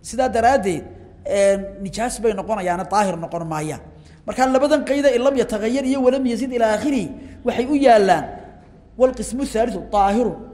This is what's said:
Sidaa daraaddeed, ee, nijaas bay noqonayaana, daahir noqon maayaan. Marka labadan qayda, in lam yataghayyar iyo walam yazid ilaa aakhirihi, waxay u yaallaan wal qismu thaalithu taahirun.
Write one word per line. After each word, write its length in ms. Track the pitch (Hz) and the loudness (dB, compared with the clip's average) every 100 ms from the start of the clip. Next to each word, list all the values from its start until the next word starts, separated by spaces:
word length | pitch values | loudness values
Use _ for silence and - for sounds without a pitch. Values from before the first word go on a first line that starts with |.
Sidaa 280 | - 226 254 | -10 -2 0
daraaddeed, 540 | 214 233 277 190 156 - - - - - | 2 4 4 0 -4 -8 -20 -20 -14 -4
ee, 320 | 202 196 196 196 196 | 2 4 2 -2 -10
nijaas 340 | 196 - 240 - | -10 -6 -6 -2
bay 120 | 226 | -2
noqonayaana, 500 | 196 196 214 180 175 180 | -2 -4 -4 -2 -4 0
daahir 260 | 202 202 170 | 0 0 -2
noqon 280 | 165 170 165 | -6 -8 -6
maayaan. 360 | 156 151 135 - - - - | -6 -6 -10 -14 -20 -20 -16
Marka 220 | - 208 262 | -10 0 2
labadan 340 | 262 285 302 - | 2 2 2 2
qayda, 240 | 277 285 | 2 2
in 80 | 240 | 4
lam 140 | 262 277 | 2 0
yataghayyar 500 | 226 214 220 262 254 | -2 -2 -2 -2 0
iyo 140 | 277 | 2
walam 240 | 247 269 254 | 2 2 -2
yazid 260 | 226 262 | -2 -4
ilaa 200 | 247 220 | 0 0
aakhirihi, 340 | 214 269 269 175 - - - | 0 0 -2 -4 -10 -16 -8
waxay 220 | 240 226 254 | -4 -2 0
u 100 | 294 | 4
yaallaan 500 | 269 226 196 165 - - - - - - - - | 6 6 6 2 0 -12 -16 -20 -20 -20 -20 0
wal 160 | 254 | 0
qismu 300 | 254 214 240 277 | 0 -8 -6 -4
thaalithu 360 | 220 254 185 - | -2 -2 -4 -4
taahirun. 460 | 208 196 214 226 160 - | 0 2 2 0 -4 -14